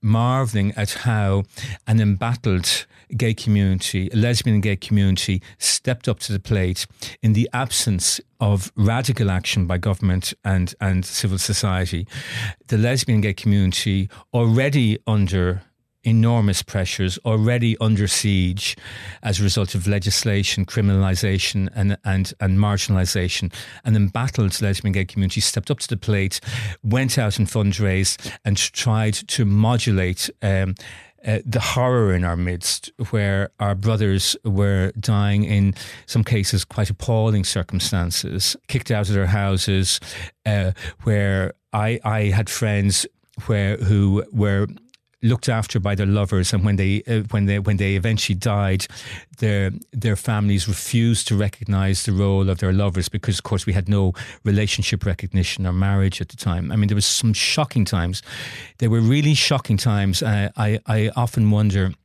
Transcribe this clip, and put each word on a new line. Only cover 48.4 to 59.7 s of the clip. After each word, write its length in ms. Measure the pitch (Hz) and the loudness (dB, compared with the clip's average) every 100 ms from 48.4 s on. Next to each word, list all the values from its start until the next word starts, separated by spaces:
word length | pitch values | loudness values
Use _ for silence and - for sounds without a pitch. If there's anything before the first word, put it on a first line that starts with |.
| 113 104 101 95 - - - - - - | 0 0 0 0 -4 -12 -14 -16 -16 -4
their, 320 | 110 101 98 - - | 0 0 -2 -4 -10
their 240 | 127 113 101 | -4 -2 -2
families 520 | - 107 104 101 87 | 0 0 2 0 0
refused 600 | 95 - 120 117 113 - | -4 -2 0 2 2 0
to 80 | 101 | 0
recognise 680 | 101 - 110 98 95 95 | 0 -4 -2 0 2 0
the 80 | - | 0
role 360 | 95 101 98 98 | 0 2 2 0
of 120 | 90 | 0
their 120 | 98 | 0
lovers 380 | 95 101 90 85 | 2 0 0 -4
because, 300 | - - 95 | -4 -4 -4
of 40 | |
course, 220 | - 101 - | -2 -4 0
we 80 | |
had 160 | 95 90 | -2 0
no 240 | 104 95 90 - - | 2 0 -2 -10 -8
relationship 600 | 107 101 104 - 104 104 | 0 2 2 -2 -2 -2
recognition 600 | - 90 92 95 90 - 92 | -2 -4 -2 0 0 -2 -2
or 80 | |
marriage 480 | 90 98 98 98 - | 0 2 2 2 0
at 80 | - | -10
the 80 | - | -6
time. 340 | - 87 87 | -4 -2 -2
I 40 | 107 | 0
mean, 140 | 104 | 0
there 60 | 104 | 2
was 120 | 101 | 0
some 260 | - 117 | 0 0
shocking 520 | 104 - - 147 - 98 | 0 0 0 0 0 0
times. 360 | 95 85 92 - - - - - _ | 0 -2 -4 -10 -14 -14 -14 -18 _
There 140 | 117 | 0
were 100 | 113 | 2
really 320 | 113 139 151 | 4 4 4
shocking 440 | 147 - 139 - | 2 2 0 0